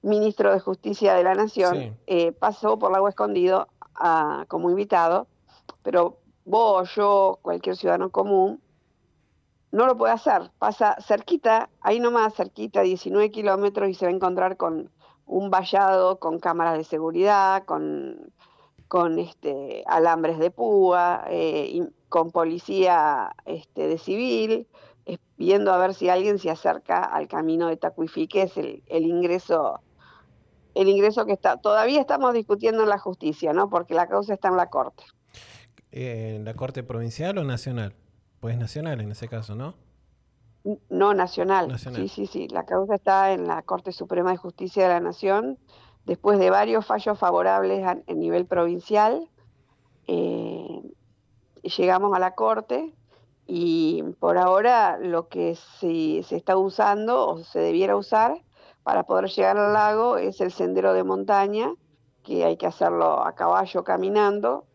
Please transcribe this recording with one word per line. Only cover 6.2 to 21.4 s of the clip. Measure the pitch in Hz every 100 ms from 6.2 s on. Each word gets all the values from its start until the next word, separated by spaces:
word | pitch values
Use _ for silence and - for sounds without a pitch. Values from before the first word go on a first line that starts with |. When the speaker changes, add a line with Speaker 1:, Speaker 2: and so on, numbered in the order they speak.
| _ _ -
Speaker 1:
vos, | 208 226 190 180 -
yo, | 202 202 190 190
cualquier | 170 175 175 185
ciudadano | 185 175 185
común, | 196 196 196 190 214 _ _ _ _ _ _ _ _ _ _ _
no | 196 254
lo | 240
puede | -
hacer. | - - 202 170 _
Pasa | 214 208 214 -
cerquita, | - 214 - 339 233 220 233 _
ahí | - 226
nomás, | 240 240 220
cerquita, | 214 196 - 214 202
diecinueve | 190 185 185 196 214
kilómetros, | 214 208 190 202 202 202
y |
se | 185 180
va |
a | 185
encontrar | 185 180 185 190
con | 170 160 - _ _ _ _
un | 185 196
vallado, | 185 180 196 196 190 185 185
con | 165 165
cámaras | 175 170 170 160
de | 160
seguridad, | 156 160 165 196 202 190 190 190
con, | 160 156 147 139 - - _ _ _ _ _ _
con, | 180 170 165
este, | 170 - 151 135 139 - -
alambres | 170 170 165 160 160
de | 170
púa, | - 233 208 185 180 175 175 -
eh, | 175